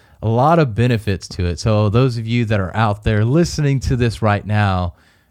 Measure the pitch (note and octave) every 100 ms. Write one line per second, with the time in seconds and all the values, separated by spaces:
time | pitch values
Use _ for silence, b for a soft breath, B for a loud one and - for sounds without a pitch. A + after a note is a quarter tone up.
0 | B B A2 A2+ C#3 E3+ C#3+ G#2 A#2+ A#2
1 | G2+ F#2 - - F2 E2 A2+ G#2+ G#2+ A2
2 | C3+ A#2 A2+ A#2+ A2+ G#2+ F#2 - A2 G#2
3 | - G#2+ A2 D3+ F3 - D3 C3+ - C3
4 | A#2+ - A2 G#2 G2 G#2+ G#2 F#2 F2+ -
5 | b b b